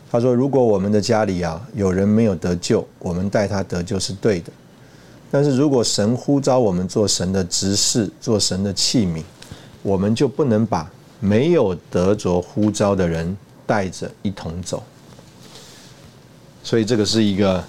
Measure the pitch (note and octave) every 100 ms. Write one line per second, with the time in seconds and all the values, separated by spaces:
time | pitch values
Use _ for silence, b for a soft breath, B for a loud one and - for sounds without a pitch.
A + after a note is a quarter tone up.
0 | - A#2+ B2+ B2 C3+ C3 A#2+ G2+ G2+ G#2+
1 | F#2+ A2 G#2 F2+ E2+ E2 - G#2+ F#2+ F#2
2 | G2+ G#2+ A2+ F2 F2+ F2 - G#2+ - -
3 | F2+ F2 G2 A2+ G2 G2 F#2+ F2+ F2 G2
4 | - F#2+ A#2 F2+ - - - B B B
5 | B B B C#3 C#3+ B2+ D3 C3 G#2+ -
6 | G#2 B2 - C#3+ C#3 B2+ A2 F2+ F#2 A2+
7 | G2+ - F2+ F#2+ F2 - F#2+ G2+ - B2
8 | F#2 - - G#2 - F#2+ G2+ F#2 - C3+
9 | F#2 D#2+ E2 B B B B B G#2 F#2+
10 | G2+ A2+ C#3 - C#3+ G#2+ A2 E2+ D2+ -
11 | - - G2 G#2+ D#3 E3+ G#2 E2+ - F#2+
12 | F#2 G#2+ F#2+ F2+ - G#2+ G#2 G2 G2+ F#2+
13 | F2 E2 E2 G2 - - - A2 F#2+ -
14 | F2+ - G#2 F#2+ E2 E2+ - - - -
15 | - - - - B B B B B B
16 | B - - - - - - A#2 G#2+ A#2+
17 | F#2+ A2+ G#2 G2 G2 F2+